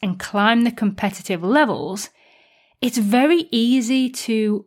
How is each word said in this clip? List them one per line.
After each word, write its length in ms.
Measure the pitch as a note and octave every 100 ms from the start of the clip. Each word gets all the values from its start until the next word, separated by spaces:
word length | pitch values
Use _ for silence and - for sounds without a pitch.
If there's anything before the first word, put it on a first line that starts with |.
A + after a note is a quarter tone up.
and 180 | G3 F#3
climb 440 | - G3+ G#3 A#3
the 80 | A#3
competitive 720 | A#3+ G#3 G3 G3+ - - F3+
levels, 640 | F3+ C#4 C4+ B2 D3 G3 - _ _ _ _ _ _ -
it's 160 | B3 A#3+
very 500 | G3+ B3 C#4+ E4+ E4
easy 580 | A#3 A#3 C4 A3+ C4 B3+
to 560 | B3+ - A3 G#3+ G#3